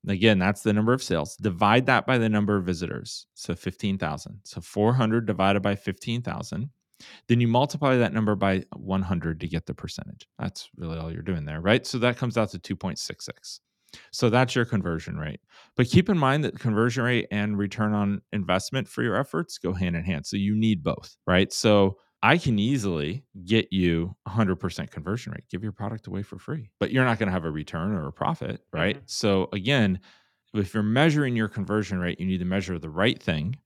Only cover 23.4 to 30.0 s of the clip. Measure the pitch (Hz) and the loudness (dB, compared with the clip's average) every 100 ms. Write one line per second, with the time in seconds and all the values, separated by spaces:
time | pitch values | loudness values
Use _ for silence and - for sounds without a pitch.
23.4 | 87 113 - 95 87 82 85 - - 101 | 0 2 2 2 2 2 -2 -6 -6 0
24.4 | 104 90 92 - - - 78 113 - - | 0 0 -4 -6 -10 -10 -6 -6 -8 -14
25.4 | _ 90 107 95 101 110 - 95 101 95 | _ -10 -10 -8 -10 -10 -10 -10 -10 -14
26.4 | - 151 107 _ 101 131 127 110 101 92 | -10 -10 -12 _ -2 2 2 2 0 0
27.4 | 80 76 76 82 90 101 73 - - 165 | -2 -6 -6 -4 -2 -2 -6 -4 -4 -4
28.4 | - - _ 80 90 139 - - 110 98 | -6 -10 _ -2 -2 -2 -8 -2 2 2
29.4 | - 101 101 139 104 92 | 0 -2 0 4 4 0